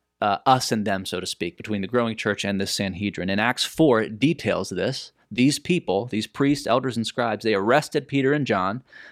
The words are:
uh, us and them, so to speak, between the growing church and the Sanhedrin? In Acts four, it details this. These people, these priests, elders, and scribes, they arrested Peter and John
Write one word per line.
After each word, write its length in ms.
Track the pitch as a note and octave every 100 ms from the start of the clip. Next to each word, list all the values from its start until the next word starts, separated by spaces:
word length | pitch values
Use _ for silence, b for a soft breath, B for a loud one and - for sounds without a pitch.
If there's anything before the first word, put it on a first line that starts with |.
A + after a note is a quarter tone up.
| _ _
uh, 160 | G#2 G2 -
us 260 | C3 -
and 160 | A2+ G#2
them, 180 | F#2+ F#2+
so 140 | F2+
to 60 | F#2
speak, 320 | - F2 -
between 240 | - G#2
the 60 | F#2+
growing 280 | A#2+ A#2 A2
church 300 | A2 G2+ G2+
and 160 | G2+
the 40 | G2
Sanhedrin? 640 | - G2 F2+ G2+ F#2 F2
In 100 | G2
Acts 260 | A2+ B2+ -
four, 340 | - D#3+ A2+
it 200 | G#2+ G#2+
details 500 | C#3 D3+ G#2+ F2 F#2+
this. 420 | F2+ G2 C3+ - _ -
These 260 | G#2+ C3 C#3+
people, 480 | - F3+ - F#2 A#2+
these 220 | G#2+ G#2+
priests, 400 | - C#3 C#3+ -
elders, 280 | B2 C3 A#2
and 120 | A2
scribes, 360 | - A#2 G#2
they 120 | A2 G2
arrested 520 | G#2 C#3 - D3+ C3+
Peter 260 | C#3 C3+
and 120 | D3 C3+
John 380 | G2+ F#2 A#2 B B B